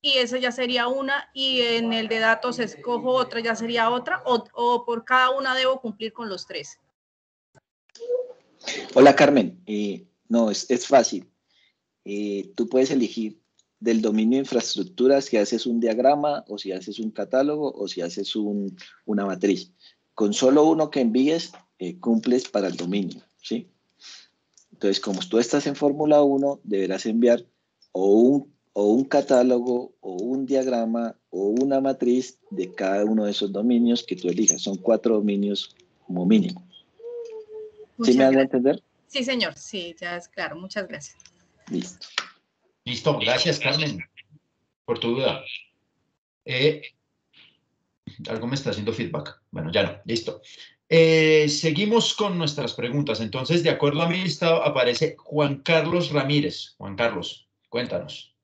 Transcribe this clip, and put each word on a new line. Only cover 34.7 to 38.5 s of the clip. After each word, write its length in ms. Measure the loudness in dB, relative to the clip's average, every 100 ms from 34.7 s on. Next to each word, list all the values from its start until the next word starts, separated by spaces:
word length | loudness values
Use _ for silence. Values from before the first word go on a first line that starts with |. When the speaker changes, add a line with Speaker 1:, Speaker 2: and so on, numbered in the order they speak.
| -4
Speaker 2:
cuatro 380 | 0 2 2 2
dominios 600 | 0 0 -2 -4 -8 _ _ _ _
como 180 | -2
mínimo. 420 | 4 4 2 -6 -16
¿Sí 1300 | -20 _ _ -14 -12 -12 -16 -16 -16 -16 _ -20 -4
Speaker 1:
Muchas 180 | 2 4
Speaker 2:
me 80 |
hago 80 | 6
Speaker 1:
gracias. 220 | 4 2